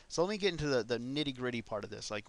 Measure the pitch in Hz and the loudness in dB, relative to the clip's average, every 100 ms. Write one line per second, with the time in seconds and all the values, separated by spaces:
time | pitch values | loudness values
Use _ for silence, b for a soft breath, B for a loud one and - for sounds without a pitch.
0 | B - 185 214 196 165 147 127 110 117 | B 0 2 2 2 2 4 4 4 0
1 | 123 143 143 127 123 117 - 107 104 104 | 0 0 -2 -2 -2 -2 -4 -6 -6 -8
2 | - 107 | -4 -4